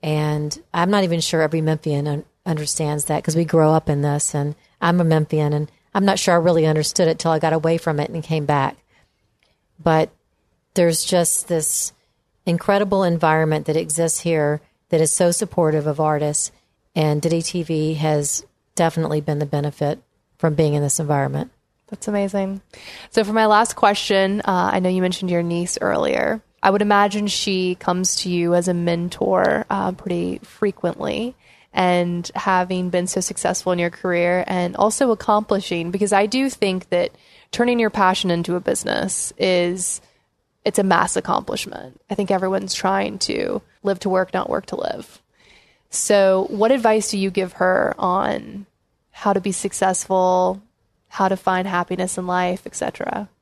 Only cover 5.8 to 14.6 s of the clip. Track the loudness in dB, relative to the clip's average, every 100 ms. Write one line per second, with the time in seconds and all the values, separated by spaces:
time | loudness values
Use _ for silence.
5.8 | _ 0 2 2 4 4 4 4 4 2
6.8 | 0 2 2 2 0 2 2 2 2 0
7.8 | 0 -2 -4 -6 -4 -4 0 0 0 -4
8.8 | _ _ _ _ _ _ _ _ _ _
9.8 | 2 2 2 _ _ _ _ _ _ 2
10.8 | 2 2 0 2 2 -2 -2 -2 -2 -4
11.8 | -6 _ _ _ _ _ -4 -2 2 2
12.8 | 2 0 2 2 2 2 2 0 0 -2
13.8 | -2 -2 -2 -2 -2 0 0 -2